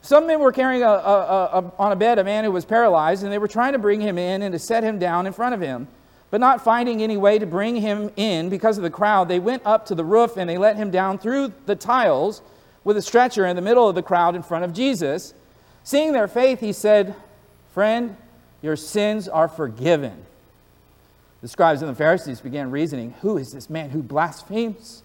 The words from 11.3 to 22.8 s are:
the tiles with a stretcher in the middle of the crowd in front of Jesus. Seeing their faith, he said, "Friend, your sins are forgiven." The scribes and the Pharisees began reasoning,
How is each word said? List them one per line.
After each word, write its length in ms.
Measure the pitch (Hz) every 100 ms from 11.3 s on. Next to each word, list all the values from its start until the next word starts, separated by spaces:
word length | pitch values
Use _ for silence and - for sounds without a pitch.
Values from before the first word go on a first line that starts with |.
| 269 277 - -
the 80 |
tiles 680 | 208 202 254 214 135 175 214 _ _ _ _
with 120 | 196 208
a 60 |
stretcher 420 | - 233 247 220
in 120 | 185 180
the 60 |
middle 260 | 185 240 226
of 60 |
the 80 | 185
crowd 340 | - 175 175 175
in 60 |
front 220 | 165 165
of 80 | 180
Jesus. 640 | 170 269 226 151 160 - _ _ _ _ _
Seeing 280 | - 277 311
their 160 | 277 202
faith, 320 | 233 262 254
he 120 | 220
said, 420 | 196 214 214 196 202 - _ _ _ _
"Friend, 440 | - 214 226 240 196 - _ _ _
your 140 | 156 151
sins 520 | - 208 208 214 185
are 200 | 160 160
forgiven." 760 | - 143 110 139 160 131 92 87 _ _ _ _ _ _ _ _ _ _ _
The 80 | 120
scribes 340 | - 170 147
and 80 | 151
the 40 |
Pharisees 460 | 123 156 175 151 123
began 300 | 131 143 135
reasoning, 440 | 139